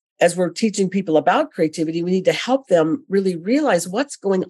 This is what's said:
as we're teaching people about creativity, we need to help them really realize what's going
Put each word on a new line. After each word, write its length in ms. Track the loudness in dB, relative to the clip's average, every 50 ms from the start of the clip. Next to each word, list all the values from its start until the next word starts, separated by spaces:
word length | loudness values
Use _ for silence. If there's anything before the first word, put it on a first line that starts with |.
| _ _ _ _
as 160 | 2 2 2
we're 140 | 0 -2 -2
teaching 400 | -2 -2 -2 -2 0 -2 -2 -2
people 280 | -2 -4 -2 2 2
about 340 | 2 4 4 2 2 0 -2
creativity, 520 | -2 -2 -2 -2 -2 -4 -4 -4 -4 -4 -2
we 80 | 0
need 140 | -2 0 2
to 80 | 0 0
help 340 | 0 -2 -2 -2 -2 0
them 380 | 2 2 2 4 2 0 -4 -4
really 280 | -2 -2 0 0 0 -2
realize 500 | -4 -2 0 0 0 2 2 0 0 -2
what's 300 | -4 -4 -6 -6 -6 -8
going 260 | -6 -4 -2 -2 -2 -2